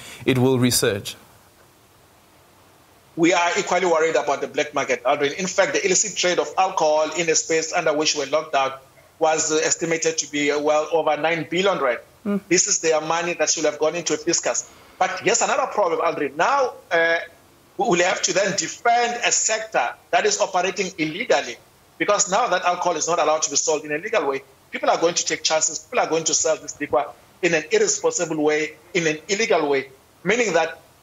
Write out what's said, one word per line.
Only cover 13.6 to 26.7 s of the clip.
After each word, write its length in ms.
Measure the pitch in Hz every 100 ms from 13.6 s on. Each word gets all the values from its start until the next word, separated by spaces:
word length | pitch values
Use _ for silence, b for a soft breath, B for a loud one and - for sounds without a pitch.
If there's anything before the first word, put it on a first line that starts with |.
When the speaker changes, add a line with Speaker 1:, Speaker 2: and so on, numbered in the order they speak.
Speaker 2:
have 160 | 151 147
gone 160 | 156 170
into 180 | 165
a 40 | 151
fiscus. 520 | 170 160 147 117 - - - -
But 220 | 185 -
here's 200 | 135 -
another 260 | 196 240 269
problem, 340 | - 185 160
Aldrin. 340 | 165 143 143 143
Now, 380 | 196 277 247 - -
uh, 280 | 170 165 170 - - - _ _ -
we 140 | 202
will 140 | 175
have 180 | 175 208
to 120 | -
then 220 | 175 202 -
defend 640 | 160 - 240 233 240 240 185
a 60 |
sector 640 | - - 220 220 160 117 - _
that 160 | 170 202
is 120 | -
operating 520 | 202 185 185 190 185 -
illegally, 580 | 156 165 240 151 127 117 - _ _ -
because 320 | 165 202 175
now 180 | 196 240
that 160 | 180 175
alcohol 300 | 180 180 160
is 120 | 156
not 100 | 170
allowed 240 | 151 156
to 80 | 151
be 60 | 143
sold 280 | - 151
in 80 | 151
a 60 | 147
legal 300 | 208 220 143
way, 160 | 135 - _ _
people 220 | 247 294
are 60 | -
going 160 | 170 170
to 100 | -
take 160 | 156
chances. 380 | - 156 156 -
People 180 | - 240
are 100 | 170
going 160 | 160 160
to 100 | 151
sell 200 | 160 147
this 220 | 143